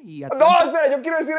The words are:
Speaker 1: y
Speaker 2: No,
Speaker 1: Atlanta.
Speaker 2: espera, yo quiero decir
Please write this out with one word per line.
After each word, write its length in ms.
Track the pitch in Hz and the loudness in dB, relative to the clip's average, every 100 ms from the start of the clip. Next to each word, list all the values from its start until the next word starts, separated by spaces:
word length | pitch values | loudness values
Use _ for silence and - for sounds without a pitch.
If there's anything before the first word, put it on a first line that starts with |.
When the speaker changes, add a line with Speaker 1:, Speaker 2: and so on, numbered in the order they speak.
Speaker 1:
y 180 | 220 151 | -18 -14
Speaker 2:
No, 60 | 139 | -6
Speaker 1:
Atlanta. 360 | 269 320 349 302 | 2 4 4 2
Speaker 2:
espera, 300 | 320 285 277 | 0 0 -2
yo 60 | |
quiero 160 | 320 320 | -4 -4
decir 180 | 285 | -4